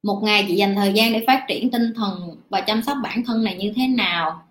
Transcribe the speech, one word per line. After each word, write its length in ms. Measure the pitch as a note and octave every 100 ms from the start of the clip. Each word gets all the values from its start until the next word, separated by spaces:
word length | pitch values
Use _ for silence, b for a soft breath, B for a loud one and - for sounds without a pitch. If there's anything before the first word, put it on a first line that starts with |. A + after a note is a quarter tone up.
Một 160 | G3+ G3+
ngày 220 | G#3+ G#3 G3+
chị 80 | F3
dành 200 | G3 G3
thời 180 | G3
gian 200 | G3+ A3+
để 100 | A3 A3+
phát 180 | C4 -
triển 240 | - B3
tinh 220 | A#3+ A#3 A3+
thần 400 | G3+ F3+ F3 D#3+ -
và 120 | G3
chăm 200 | G3 A3
sóc 140 | A#3 C#4+
bản 200 | A#3 A3+ A#3+
thân 180 | A3+
này 120 | G#3+ F3+
như 180 | G3+ G#3+
thế 120 | C4
nào? 560 | B3 F#3+ E3+ D#3+ E3 -